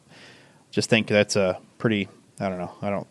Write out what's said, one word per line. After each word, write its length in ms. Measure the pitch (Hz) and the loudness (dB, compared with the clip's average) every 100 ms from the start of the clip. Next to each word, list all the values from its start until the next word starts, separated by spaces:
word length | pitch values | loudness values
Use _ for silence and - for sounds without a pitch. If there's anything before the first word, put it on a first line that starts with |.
| _ - - - - - _ | _ -20 -20 -20 -20 -20 _
just 180 | - - | -4 2
think 160 | 113 104 | 2 4
that's 300 | 104 104 107 | 2 2 2
a 240 | 95 92 - - | 0 -2 -8 -4
pretty, 300 | 120 107 95 - _ - | -2 0 -4 -10 _ -8
I 100 | 101 | -6
don't 80 | 92 | -6
know. 140 | 87 - | -10 -8
I 80 | 104 | -4
don't, 160 | 98 - | -4 -4